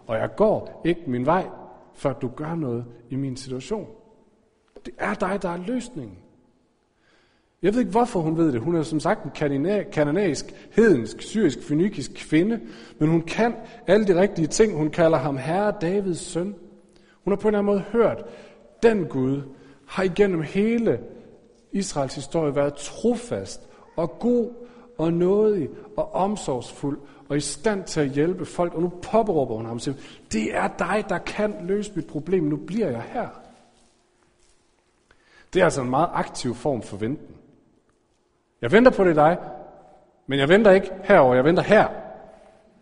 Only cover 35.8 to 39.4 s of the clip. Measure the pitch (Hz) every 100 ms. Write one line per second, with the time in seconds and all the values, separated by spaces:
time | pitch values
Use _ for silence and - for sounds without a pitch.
35.8 | 123 131 175 - - - 127 110 151 123
36.8 | 101 98 110 147 - - _ _ _ _
37.8 | _ _ _ _ _ _ _ - 120 196
38.8 | 254 - 185 151 151 180